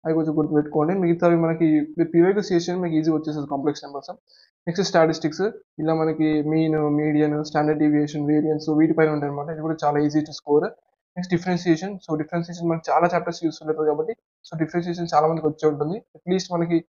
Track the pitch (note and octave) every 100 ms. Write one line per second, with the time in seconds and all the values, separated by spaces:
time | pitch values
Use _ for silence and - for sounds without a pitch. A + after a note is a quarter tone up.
0 | E3 D#3+ D#3 D3+ D3+ D3+ D3+ D#3 D3+ F#3+
1 | F3 E3+ F3 E3+ E3 E3 E3 D#3 D3 -
2 | D#3+ E3+ F3 G3+ - F3 F3 F3+ F3+ D#3
3 | D#3 D#3 D#3 D3+ C#3+ C#3+ C#3 D3 - C#3
4 | - F3+ _ _ _ _ - E3+ G3 F3
5 | D#3+ D#3+ D#3 D3+ G3 - _ - D#3 D#3+
6 | D#3+ D#3 D#3 D3+ D3 D#3 D#3+ D#3 D3 D3
7 | D3+ D3+ D3+ D3 D3+ D3+ D3+ D3+ D3+ D3
8 | D3 D3+ D3 D3+ D#3 D#3 D3+ D3+ D#3+ D#3+
9 | D#3 D3 C#3+ C#3+ D3 D#3 D#3 D#3 D3 D3
10 | D3 D3+ D3+ - - D3 F#3 - _ _
11 | _ - F3+ F3 F#3 F3 F3+ D#3 F#3+ G3
12 | - D#3 D3+ F3 E3+ E3+ E3+ E3 - C#3+
13 | F3 F3 F3 E3+ E3 D#3 D#3 D#3 D#3 D3+
14 | D#3 A#3 _ _ - E3 D#3 F3 F3 F3
15 | E3+ D3+ D#3 D#3+ D#3 D#3 D3+ C#3+ D3 G3+
16 | _ _ - F#3 F3+ F3 E3+ E3 -